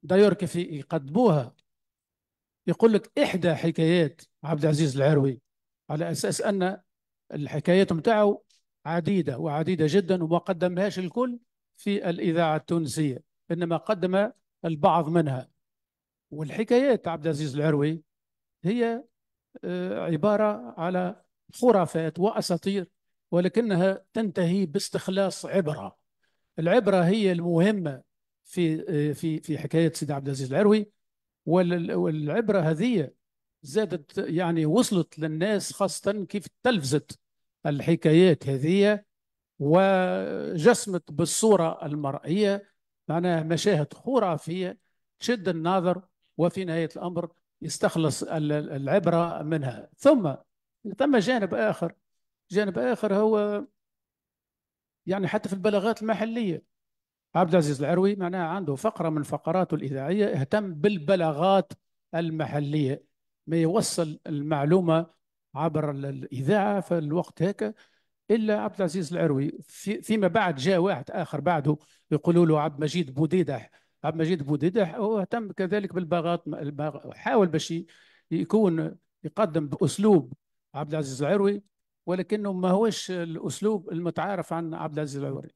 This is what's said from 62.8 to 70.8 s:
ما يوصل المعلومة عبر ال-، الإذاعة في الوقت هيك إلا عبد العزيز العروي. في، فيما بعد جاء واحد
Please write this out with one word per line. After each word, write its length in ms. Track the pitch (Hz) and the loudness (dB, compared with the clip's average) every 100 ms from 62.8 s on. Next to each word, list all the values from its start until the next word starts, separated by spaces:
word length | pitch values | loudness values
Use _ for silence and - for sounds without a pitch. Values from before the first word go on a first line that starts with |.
| 135 139 _ _ _ _ - | 0 -2 _ _ _ _ -4
ما 100 | 165 | 0
يوصل 600 | 160 202 - - 160 151 - | 2 2 0 -2 -4 -6 -8
المعلومة 800 | 147 147 151 147 185 175 160 165 _ _ _ _ 139 | -6 -2 0 4 4 4 0 0 _ _ _ _ -4
عبر 360 | 160 156 151 | -2 -2 -4
ال-، 140 | 139 139 | -4 -8
الإذاعة 760 | 135 - 123 135 208 202 202 | -10 -10 -6 2 2 2 -2
في 160 | 175 175 | -2 -4
الوقت 440 | 151 165 - - | -2 -4 -4 -2
هيك 340 | 175 202 214 220 _ _ _ _ _ | -2 -2 -6 -8 _ _ _ _ _
إلا 280 | 226 214 214 | 0 2 0
عبد 160 | 214 202 | -2 -2
العزيز 380 | 180 175 156 | -2 -2 -4
العروي. 380 | 170 165 135 139 - | 0 0 2 -2 -6
في، 400 | - - - 214 | -18 -12 -8 -6
فيما 260 | - 220 190 | -2 2 2
بعد 280 | 202 190 139 | 2 0 0
جاء 240 | 143 | 2
واحد 320 | 185 | 2